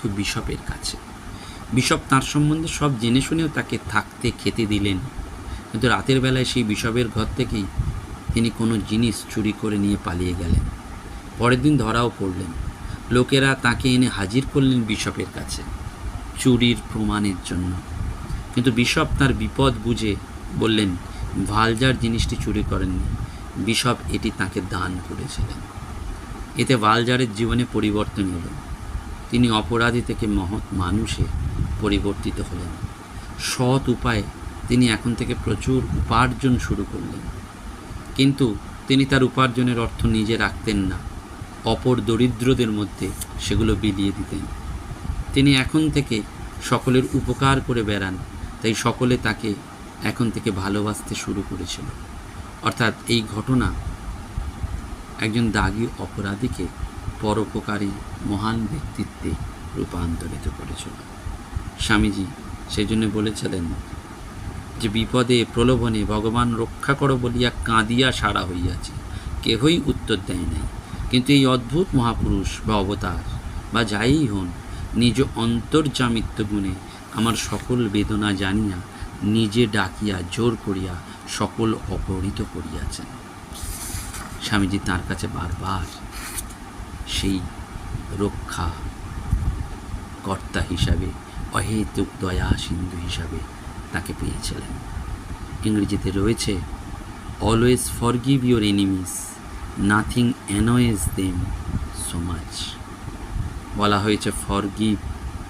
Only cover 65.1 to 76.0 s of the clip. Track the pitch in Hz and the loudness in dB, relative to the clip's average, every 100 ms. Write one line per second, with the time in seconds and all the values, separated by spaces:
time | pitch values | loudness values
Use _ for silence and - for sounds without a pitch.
65.1 | 127 123 123 110 - 120 127 117 110 101 | 2 6 6 4 4 4 6 4 2 2
66.1 | 107 110 117 120 113 113 - - 143 143 | 2 2 2 2 2 -2 -2 0 2 4
67.1 | 131 123 120 120 - - 113 110 120 131 | 2 2 2 2 2 2 4 4 4 4
68.1 | - 107 101 90 90 90 87 - - - | 4 2 2 -2 -2 -2 -2 -6 -8 -8
69.1 | - - - - 113 143 175 - - - | -8 -8 -4 0 2 4 4 2 -2 -2
70.1 | 107 - 90 85 78 - - - - - | -2 -2 -4 -2 -2 -4 -8 -10 -8 0
71.1 | 127 123 143 135 127 117 143 190 135 120 | 2 6 6 6 4 2 0 2 4 2
72.1 | 110 107 101 92 - - 104 95 101 98 | 2 2 2 0 -2 0 2 2 0 -2
73.1 | 85 - - - - - 113 110 101 117 | -4 -4 -6 -8 -8 -2 0 0 2 4
74.1 | 151 135 101 90 87 - - - 110 120 | 4 4 0 -2 -6 -10 -10 -4 2 4
75.1 | 110 131 - 117 117 - 151 151 - | 4 2 0 0 0 2 2 2 2